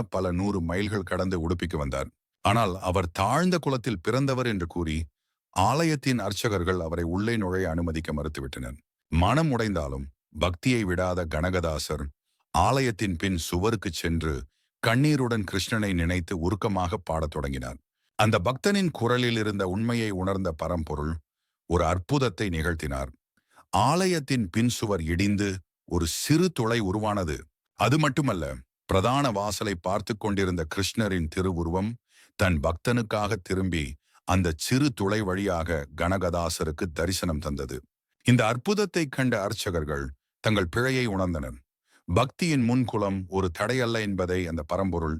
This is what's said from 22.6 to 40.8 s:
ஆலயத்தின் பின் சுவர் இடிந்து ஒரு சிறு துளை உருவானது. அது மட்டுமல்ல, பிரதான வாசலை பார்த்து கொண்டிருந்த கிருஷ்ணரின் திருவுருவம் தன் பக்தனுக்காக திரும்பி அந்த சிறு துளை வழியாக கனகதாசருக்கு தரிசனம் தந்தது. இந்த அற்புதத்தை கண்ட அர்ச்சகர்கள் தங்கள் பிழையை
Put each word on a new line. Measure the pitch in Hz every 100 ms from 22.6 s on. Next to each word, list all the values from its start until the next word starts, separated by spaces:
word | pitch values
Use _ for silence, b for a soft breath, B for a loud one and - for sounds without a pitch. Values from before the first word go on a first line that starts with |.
| 80 82 73 67 65 - _ _ b b b 95
ஆலயத்தின் | 113 170 190 170 139 131 95
பின் | 110 120
சுவர் | - 110 95 80
இடிந்து | 90 101 101 101 92 - _ -
ஒரு | 85 80
சிறு | - - 156 185
துளை | - 110 117
உருவானது. | 98 104 107 104 85 65 - _ _ -
அது | 107 156
மட்டுமல்ல, | 147 135 135 92 71 65 - _ -
பிரதான | 95 110 135 139
வாசலை | 101 104 - 107 92
பார்த்து | 90 104 104
கொண்டிருந்த | 107 107 101 95 87 78
கிருஷ்ணரின் | - 95 - 104 92 78
திருவுருவம் | 92 92 87 82 90 104 120 b b b -
தன் | 95 80
பக்தனுக்காக | 80 82 - 120 107 110 101 92
திரும்பி | - 95 95 82 69 69 b b -
அந்த | 95 87 80
சிறு | - 127 147
துளை | - 98 104
வழியாக | 90 92 98 87 82 80 71 76
கனகதாசருக்கு | 85 98 90 87 82 - 80 78 95
தரிசனம் | 73 87 95 87 76
தந்தது. | 76 69 67 67 - _ _ _ -
இந்த | 123 110
அற்புதத்தை | 123 196 208 202 175 151
கண்ட | - 127 113
அர்ச்சகர்கள் | 98 107 104 85 73 71 67 - _ _
தங்கள் | 113 104 85
பிழையை | 117